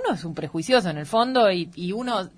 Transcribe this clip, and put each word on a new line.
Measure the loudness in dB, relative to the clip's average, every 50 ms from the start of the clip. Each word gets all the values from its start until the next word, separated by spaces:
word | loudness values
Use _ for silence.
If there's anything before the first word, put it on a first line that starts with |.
| -2
uno | -2 -2
es | -2 -4
un | -6 -6
prejuicioso | -6 -8 -4 -4 -4 0 2 4 4 4 2
en | -2
el | -4 -4
fondo | 0 0 2 2 2 4 4 4 4 4
y, | 2 -2 -6 -8
y | -6 -6 -4 -4
uno | -4 -4 -2 -2 -4 -4 -6 -10